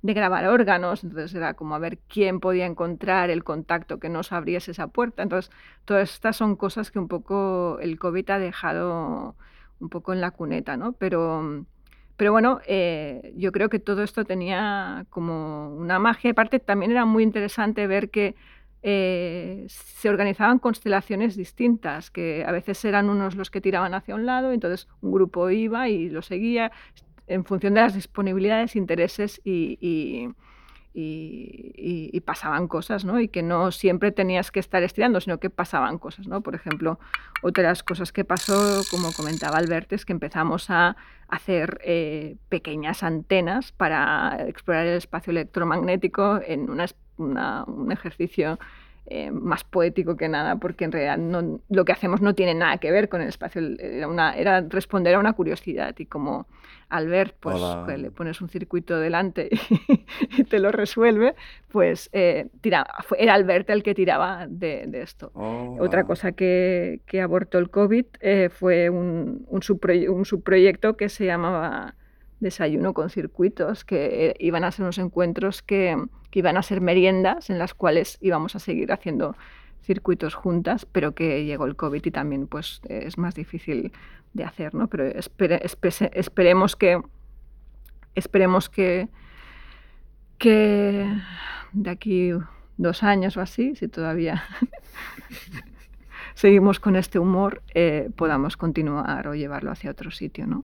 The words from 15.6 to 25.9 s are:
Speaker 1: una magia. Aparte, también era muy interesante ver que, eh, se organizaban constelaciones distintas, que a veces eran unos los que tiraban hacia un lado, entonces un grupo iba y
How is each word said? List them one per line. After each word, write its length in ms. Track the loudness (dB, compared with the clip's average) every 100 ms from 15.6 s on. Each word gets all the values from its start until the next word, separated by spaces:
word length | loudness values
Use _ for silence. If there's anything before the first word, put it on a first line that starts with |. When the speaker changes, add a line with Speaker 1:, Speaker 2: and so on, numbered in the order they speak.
| -10 -8
Speaker 1:
una 240 | -2 2
magia. 320 | 2 2 0
Aparte, 280 | 2 2 2
también 320 | 0 0 2
era 140 | 2 4
muy 180 | 4
interesante 640 | 4 2 -4 -2 -2 0 0
ver 240 | 0 0
que, 240 | 0 -2 -4 -20 -20 -20 -10 -2
eh, 800 | 0 2 0 -4 -6 -8 -10 -14
se 400 | -18 -20 -4 0
organizaban 500 | 2 2 2 4 4
constelaciones 800 | 2 -2 0 0 0 -2 -2 -2
distintas, 720 | -10 0 2 2 -2 -10 -10
que 320 | -6 -4 -4 -2
a 60 |
veces 320 | -4 -4 -4
eran 260 | 0 2 2
unos 260 | 2 -2 -4
los 140 | -8
que 120 | -4
tiraban 320 | -2 0 0
hacia 200 | -4 -6
un 120 | -6 -2
lado, 260 | -2 0
entonces 380 | -2 -2 -6 -10 _
un 140 | 0
grupo 360 | 4 4 2 0
iba 380 | 2 0 -2
y 220 | 0